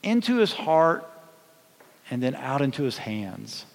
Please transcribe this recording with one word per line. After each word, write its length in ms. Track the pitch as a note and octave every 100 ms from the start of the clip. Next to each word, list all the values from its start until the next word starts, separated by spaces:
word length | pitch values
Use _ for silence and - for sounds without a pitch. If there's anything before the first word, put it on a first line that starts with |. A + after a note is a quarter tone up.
into 340 | G3+ A#3 A3+ B3
his 160 | G#3
heart 560 | - - D#3+ E3 E3+ - - - - _ _ _ _ - _ -
and 100 | B2
then 140 | B2+ C#3
out 260 | C3 C#3
into 220 | C#3 C3
his 160 | C#3 -
hands 640 | - G#2+ G2 - A2 - -